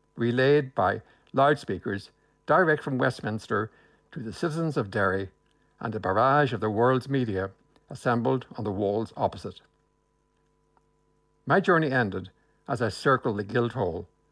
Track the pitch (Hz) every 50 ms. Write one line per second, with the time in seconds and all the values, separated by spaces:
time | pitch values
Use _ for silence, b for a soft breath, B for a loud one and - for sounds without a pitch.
0 | _ _ _ 113 117 120 120 127 135 139 147 147 135 131 - - 92 95 101 113
1 | b b b b b b - 135 139 147 151 139 - - 95 90 - 110 98 101
2 | - - _ _ _ _ _ _ _ - 147 180 180 160 151 147 - 143 131 123
3 | 139 127 - - - 110 110 110 - - 110 101 110 - b b b b b b
4 | b b - 151 110 113 - - 175 165 151 165 165 156 135 143 107 98 - 104
5 | 95 95 95 98 98 95 - _ _ _ _ _ _ _ _ _ - 113 107 104
6 | 92 95 95 107 123 135 139 147 143 131 127 90 107 107 101 110 120 127 131 127
7 | - 135 139 135 123 110 95 92 98 98 - _ _ _ _ _ _ _ 143 -
8 | - 127 117 120 113 131 131 127 - - - - 113 107 95 98 104 98 101 113
9 | 110 - - - 107 95 - 95 - - - - - _ _ _ _ _ _ _
10 | _ _ _ _ _ _ _ _ _ _ _ _ _ _ _ _ _ _ _ _
11 | _ _ _ _ _ _ _ _ _ 135 160 196 - 202 175 160 156 135 135 127
12 | 113 98 95 95 95 92 _ _ _ _ _ _ _ - 127 104 117 104 - -
13 | - 143 131 - - 123 101 101 98 101 117 123 120 117 113 127 98 87 80 92
14 | 90 - _ _ _ _